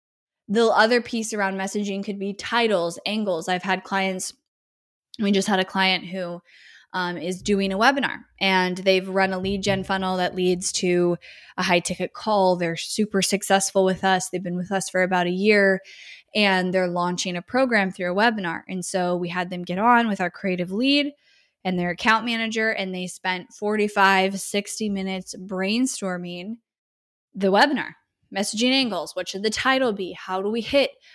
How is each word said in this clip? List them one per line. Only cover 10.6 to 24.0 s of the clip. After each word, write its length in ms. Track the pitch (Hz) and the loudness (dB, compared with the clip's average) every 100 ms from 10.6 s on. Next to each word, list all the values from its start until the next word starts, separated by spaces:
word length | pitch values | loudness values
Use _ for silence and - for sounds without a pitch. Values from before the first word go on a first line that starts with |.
| - | -2
to 460 | - 185 175 175 175 - - - - | -2 2 2 2 0 -6 -20 -12 -6
a 80 | |
high 160 | 180 180 | 2 2
ticket 340 | - 180 185 | 2 -4 -6
call. 440 | - 220 208 185 180 | -6 0 4 4 4
They're 180 | 170 165 | 0 -4
super 460 | - - 214 196 | -6 -4 0 0
successful 640 | 180 196 - 196 - 196 190 | 0 0 2 2 2 2 2
with 180 | 185 | 2
us. 260 | 190 185 - | 2 0 0
They've 140 | 185 | -6
been 140 | 185 180 | -4 -4
with 140 | 180 | -2
us 180 | 190 - | -4 -2
for 140 | 185 | 0
about 240 | 185 180 175 | 2 2 0
a 40 | |
year, 500 | 185 208 208 196 185 - - - - _ | 2 4 6 6 4 -2 -20 -20 -20 _
and 400 | 214 202 185 180 | 0 2 2 2
they're 140 | 185 180 | 0 0
launching 500 | 175 175 175 190 175 | 0 -2 -2 -4 -6
a 60 | |
program 480 | - 254 262 220 190 | -2 0 2 2 0
through 200 | 180 180 | -2 -2
a 40 | 185 | 2
webinar. 480 | 233 220 180 - - | 2 0 -4 -6 -6
And 160 | 185 | -8
so 320 | 175 185 180 180 | -4 -2 0 0
we 140 | 175 | -2
had 220 | 180 180 | -4 -4
them 120 | 180 | -6
get 140 | 180 180 | -4 0
on 300 | 233 240 226 | 4 4 4
with 120 | 190 | 0
our 120 | 175 | -4
creative 400 | - 196 180 180 | -4 -2 -2 -2
lead 400 | 196 262 285 285 285 _ _ _ _ | 0 2 2 0 -6 _ _ _ _
and 140 | 185 180 | -4 0
their 140 | 175 | -2
account 340 | 170 233 220 240 | 0 2 2 2
manager, 460 | 226 226 220 220 | -2 -2 -2 -2
and 240 | - 190 185 | -2 -4 -6
they 100 | 180 | -8
spent 480 | - 185 185 - | -6 -4 -4 -8
forty-five, 840 | - 208 214 208 208 | -6 -2 0 0 4